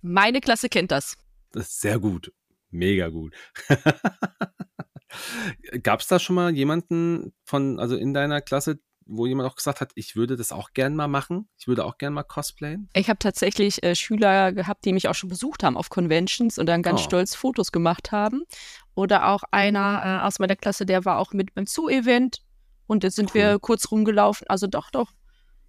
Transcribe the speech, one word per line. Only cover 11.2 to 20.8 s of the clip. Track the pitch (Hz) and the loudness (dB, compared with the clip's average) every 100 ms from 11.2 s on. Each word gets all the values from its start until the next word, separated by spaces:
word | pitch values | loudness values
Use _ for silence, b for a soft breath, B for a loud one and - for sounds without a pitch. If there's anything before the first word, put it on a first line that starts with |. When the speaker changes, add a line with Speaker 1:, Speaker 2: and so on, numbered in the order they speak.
| - 175 214 - | -4 -6 -8 -8
Speaker 2:
ich | - | -2
würde | 120 | -2
auch | 80 - | -2 -6
gern | 143 | -8
mal | 147 | -6
cosplayen“? | - - - - 147 170 208 | -8 -8 -10 -8 -10 -10 -4
Speaker 1:
Ich | 190 196 | -2 0
hab | 208 | 0
tatsächlich, | 208 - 202 - 202 - | 0 0 -2 0 0 0
äh, | 175 175 | 0 0
Schüler | - 214 208 190 190 | 0 2 4 4 4
gehabt, | 196 180 208 | 0 -4 -4
die | 202 | 0
mich | 185 - | 0 0
auch | |
schon | - 185 | -2 -6
besucht | 180 277 - | -8 -8 0
haben | 175 - | 0 0
auf | - | -4
Conventions | - 175 160 190 - 233 - | -2 2 2 2 0 0 0
und | 165 | 0
dann | 170 | 2
ganz | 170 156 | 2 0
Speaker 2:
Oh. | |
Speaker 1:
stolz | 156 180 196 | 2 0 0
Fotos | - 262 240 190 | -2 -2 -2 -2
gemacht | 170 170 175 - | 2 2 0 -2
haben. | 208 214 254 339 B B B B | -2 0 -2 -8 B B B B
Oder | - 196 202 - | -2 4 4 4
auch | 202 - | 2 0
einer, | 202 202 208 196 202 190 190 | 2 2 2 2 0 0 0
äh, | 196 | -2
aus | - | 0
meiner | 190 190 | 0 0
Klasse, | 208 196 | -2 -2